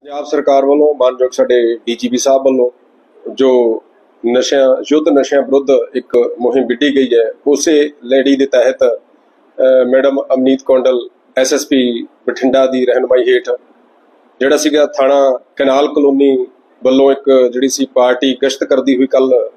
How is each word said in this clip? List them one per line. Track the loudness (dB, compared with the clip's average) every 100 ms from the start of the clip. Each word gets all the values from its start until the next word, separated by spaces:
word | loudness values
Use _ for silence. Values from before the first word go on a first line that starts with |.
| -12
ਪੰਜਾਬ | -12 -6
ਸਰਕਾਰ | -4 2 2 2
ਵੱਲੋਂ, | 2 2 2
ਮਾਨਯੋਗ | -2 0 -4
ਸਾਡੇ | -2 0 2 0 -2
ਡੀ | -6 -6
ਜੀ | -4
ਪੀ | -2
ਸਾਹਿਬ | 0 0
ਵੱਲੋਂ | 2 0 -2 -4 _ _ _ _ -18
ਜੋ | -2 2 2 0 -2 _ _ _ _ -2
ਨਸ਼ਿਆਂ, | -2 0 0 2 0 0
ਯੁੱਧ | 0 2
ਨਸ਼ਿਆਂ | 0 0 -2
ਵਿਰੁੱਧ | 0 -2 2 0 0 -8
ਇੱਕ | -2 -2 -2 -2
ਮੁਹਿੰਮ | -2 -2 -2
ਵਿੱਢੀ | -2 -2 0
ਗਈ | 0 0
ਹੈ, | 0 -4 -2
ਉਸੇ | -2 2 0 0 -6 -2
ਲੜੀ | 0 2 0
ਦੇ | 0
ਤਹਿਤ, | 2 0 0
ਅਹ, | -2 -2 _ _ _ _ _ -2 2 2 2
ਮੈਡਮ | 2 0 -2 -2
ਅਮਨੀਤ | 0 0 -2
ਕੌਂਡਲ, | 0 0 2 -2 -6 _ _ -4
ਐਸ | -2
ਐਸ | -2 -2
ਪੀ | 0 0 -4
ਬਠਿੰਡਾ | -10 _ -10 -4 -2 0 0
ਦੀ | 0 0
ਰਹਿਨੁਮਾਈ | 0 2 0 2
ਹੇਠ | 0 -2 -8 _ _ _ _ _ _ _ _
ਜਿਹੜਾ | -2 0
ਸੀਗਾ | 0 0 0
ਥਾਣਾ | 0 0 2 2 -2 _ -4
ਕਨਾਲ | 0 0 0
ਕਲੋਨੀ | 0 0 2 2 0 -4 _ _ _
ਵੱਲੋਂ | 0 2 2
ਇੱਕ | 2 2 2 2
ਜਿਹੜੀ | 0 -4
ਸੀ | -4 -4
ਪਾਰਟੀ | 0 0 0 -2 -2 -4
ਗਸ਼ਤ | -4
ਕਰਦੀ | -2 -2 0 0
ਹੋਈ | 0
ਕੱਲ੍ਹ | 0 2 0 -2